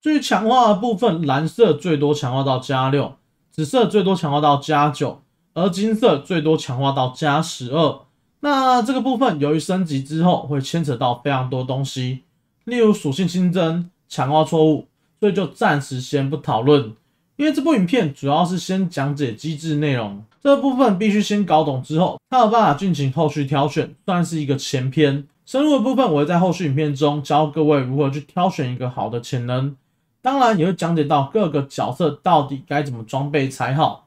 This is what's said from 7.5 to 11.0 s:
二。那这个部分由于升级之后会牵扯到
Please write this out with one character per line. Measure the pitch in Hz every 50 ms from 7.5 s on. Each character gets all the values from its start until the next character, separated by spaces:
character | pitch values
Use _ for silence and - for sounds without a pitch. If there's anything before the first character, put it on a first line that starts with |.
| - - 127 120
二。 | 131 160 165 139 - - - _ _ _ _ _ _ _
那 | - 294 294 269 262 254 254 247
这 | 220 226
个 | 269 262
部 | 220 269 254 220
分 | 269 247 175 147
由 | 139 143 151
于 | 160
升 | 143 - 185 185 190
级 | 160 147 135 135
之 | 139 151 160
后 | 165 180 170 - - 127
会 | 147 139
牵 | 135 - - 170 165
扯 | 143 131
到 | 117